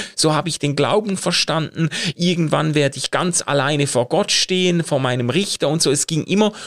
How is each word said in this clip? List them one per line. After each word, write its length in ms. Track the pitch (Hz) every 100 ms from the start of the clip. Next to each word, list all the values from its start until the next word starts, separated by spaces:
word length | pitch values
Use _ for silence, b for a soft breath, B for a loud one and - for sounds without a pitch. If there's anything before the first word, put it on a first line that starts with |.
| B
so 180 | - 160
habe 160 | 151 165
ich 120 | -
den 160 | 147 143
Glauben 400 | 127 208 220 190
verstanden. 720 | 175 175 - 160 151 - 160 B 185
Irgendwann 640 | - 175 175 156 143 156 151
werde 220 | 139 135
ich 120 | -
ganz 320 | 127 180 175
alleine 440 | - 143 135 151 143
vor 200 | 123 120
Gott 220 | 165 202
stehen, 540 | - - 185 180 175
vor 160 | 165 143
meinem 280 | 131 123 120
Richter 360 | 143 202 - 151
und 140 | 160
so. 80 | 156
Es 160 | 147 -
ging 160 | 160
immer 300 | - 190 214 B